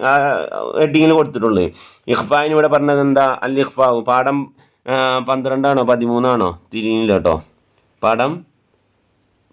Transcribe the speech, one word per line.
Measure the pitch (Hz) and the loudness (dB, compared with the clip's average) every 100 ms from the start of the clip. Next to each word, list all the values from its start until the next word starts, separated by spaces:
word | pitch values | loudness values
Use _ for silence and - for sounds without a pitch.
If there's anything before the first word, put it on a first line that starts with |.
ആ, | 127 143 143 110 76 50 57 90 | 0 2 2 -2 -4 -8 -6 0
ഹെഡിങ്ങിൽ | 151 151 160 | 2 4 4
കൊടുത്തിട്ടുള്ളത്. | 160 143 120 113 101 85 - - _ - | 4 2 0 0 0 -2 -6 -20 _ -4
ഇഖ്ഫാന് | 117 104 147 151 | -4 0 -2 0
ഇവിടെ | 156 151 | 2 2
പറഞ്ഞത് | 143 143 143 | 2 2 2
എന്താ? | 143 135 135 - | 2 2 2 0
അൽ | 123 135 | -4 -2
ഇഖ്ഫാ. | 135 131 131 120 113 | -2 0 0 0 0
പാഠം, | 123 131 139 135 _ _ _ - | 0 0 -2 -6 _ _ _ -6
ആ, | 131 131 127 | -2 0 -2
പന്ത്രണ്ടാണോ | 123 131 131 131 139 135 | -2 -4 -2 -2 0 2
പതിമൂന്നാണോ? | 123 120 120 120 127 123 92 87 _ | 2 0 0 0 0 0 -2 -4 _
തിരിയുന്നില്ല | 110 110 113 113 | -8 -4 -2 0
കേട്ടോ. | 98 82 80 - _ _ _ _ _ | 0 2 -2 -4 _ _ _ _ _
പാഠം | 110 113 131 175 175 _ _ _ _ _ _ _ _ _ _ | -2 0 -2 -4 -12 _ _ _ _ _ _ _ _ _ _